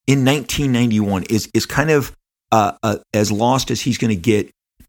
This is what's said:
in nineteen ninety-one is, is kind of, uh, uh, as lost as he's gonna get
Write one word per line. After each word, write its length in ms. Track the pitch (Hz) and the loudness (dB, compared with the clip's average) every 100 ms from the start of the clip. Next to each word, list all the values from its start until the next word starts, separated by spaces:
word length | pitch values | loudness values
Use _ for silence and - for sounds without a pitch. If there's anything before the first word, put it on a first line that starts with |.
| - | 0
in 200 | 139 131 | 2 2
nineteen 480 | 147 127 - 143 | 0 -2 -4 0
ninety-one 500 | 123 120 107 101 95 87 | 2 2 2 0 -2 -2
is, 200 | 113 - | -4 -2
is 120 | 113 - | -4 -2
kind 260 | - 151 | -2 2
of, 200 | 151 131 - _ _ - | 0 0 -10 _ _ -2
uh, 220 | 110 104 - | 0 0 -2
uh, 140 | 113 101 - | -4 -4 -2
as 180 | 107 104 | 0 0
lost 400 | 104 120 131 - | 0 0 0 -2
as 80 | 120 | -4
he's 180 | - 113 | -4 -2
gonna 180 | 120 101 | -2 0
get 360 | 82 104 92 _ _ _ | 0 0 0 _ _ _